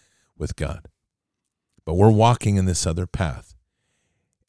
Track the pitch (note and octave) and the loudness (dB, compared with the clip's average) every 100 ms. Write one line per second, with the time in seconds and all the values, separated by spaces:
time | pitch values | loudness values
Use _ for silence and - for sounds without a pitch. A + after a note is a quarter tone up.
0 | _ _ _ - - - D2+ D2+ - _ | _ _ _ -10 -10 -8 -10 -10 -16 _
1 | _ _ _ _ _ _ _ _ - F2 | _ _ _ _ _ _ _ _ -6 2
2 | G#2 G#2+ A2+ B2 G#2 G2+ F#2 F2+ - E2+ | 4 6 4 2 0 0 0 -2 -2 -4
3 | F2+ - F2 B1+ - - _ _ _ _ | -6 -6 -6 -8 -14 -20 _ _ _ _
4 | _ _ _ _ | _ _ _ _